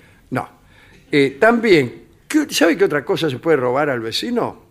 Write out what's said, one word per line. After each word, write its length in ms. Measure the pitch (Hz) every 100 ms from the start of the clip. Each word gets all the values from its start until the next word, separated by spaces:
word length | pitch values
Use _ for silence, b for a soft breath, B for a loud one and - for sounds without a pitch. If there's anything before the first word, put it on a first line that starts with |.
| b b b
No. 180 | 127 - - b b b b b
Eh, 260 | 151 135 -
también, 640 | 165 233 220 170 123 - - _ -
¿qué, 180 | - -
sabe 260 | - 339 220
qué 80 |
otra 200 | 196 147
cosa 240 | - 175 156
se 100 | 127
puede 180 | 165 151
robar 340 | 123 127 147
al 100 | 123
vecino? 600 | 113 110 220 240 127 - -